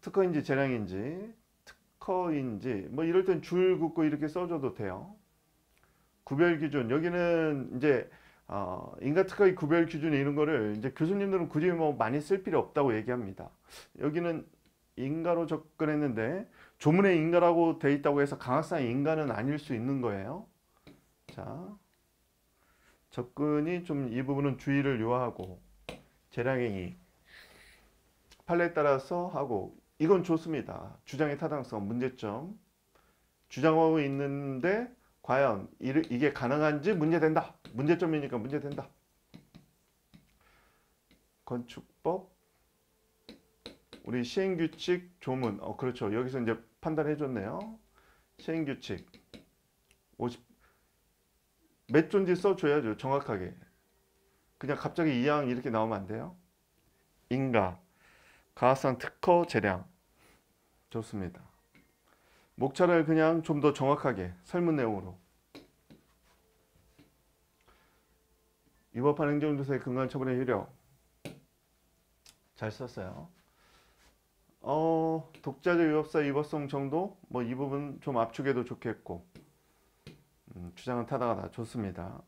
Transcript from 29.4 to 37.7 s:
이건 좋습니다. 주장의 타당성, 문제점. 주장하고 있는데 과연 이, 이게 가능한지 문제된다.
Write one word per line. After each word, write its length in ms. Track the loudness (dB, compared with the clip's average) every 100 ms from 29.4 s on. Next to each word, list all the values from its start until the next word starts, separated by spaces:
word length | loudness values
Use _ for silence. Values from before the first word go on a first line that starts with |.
| -2 -4 -4 -12 _ _
이건 240 | 4 4
좋습니다. 760 | 4 0 0 -6 -6 -10 -14 -18 -14
주장의 320 | -2 -2 -2
타당성, 500 | -4 -6 -6 -6 -4
문제점. 680 | -2 -4 -4 -8 -6 -10 -16 _ _ _ _ _ _ _ _ _
주장하고 500 | 0 4 6 6 4
있는데 880 | 2 -2 -2 -4 -4 -2 0 0 -2 -12 _ _
과연 480 | 0 2 4 2 -6 -8
이, 100 | 0 0 0
이게 240 | 2 2
가능한지 600 | 2 0 2 2 2 0
문제된다. 600 | 2 2 4 4 2 -2 -12 -14